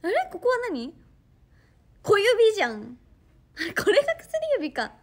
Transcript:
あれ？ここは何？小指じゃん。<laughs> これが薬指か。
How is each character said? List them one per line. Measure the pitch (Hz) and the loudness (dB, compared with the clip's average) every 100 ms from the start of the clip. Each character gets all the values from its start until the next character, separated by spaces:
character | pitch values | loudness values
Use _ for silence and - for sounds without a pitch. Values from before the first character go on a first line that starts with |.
あ | 330 | 0
れ？ | 523 762 | -2 -2
こ | 381 | -2
こ | 494 | 0
は | 508 480 | 0 -2
何？ | 285 240 - - _ _ _ _ _ _ _ _ _ | -6 -8 -14 -20 _ _ _ _ _ _ _ _ _
小 | - 403 | 0 2
指 | 415 453 453 | 4 6 4
じ | 427 | 4
ゃ | 247 | -2
ん。 | 214 220 247 _ _ _ _ _ | -4 -14 -18 _ _ _ _ _
<laughs> | - | -10
こ | 330 - - | -8 -4 2
れ | 415 | 2
が | 571 | 2
薬 | 659 - 640 640 539 | -4 -6 -6 -2 -2
指 | 294 | -2
か。 | 254 226 - | -6 -8 -10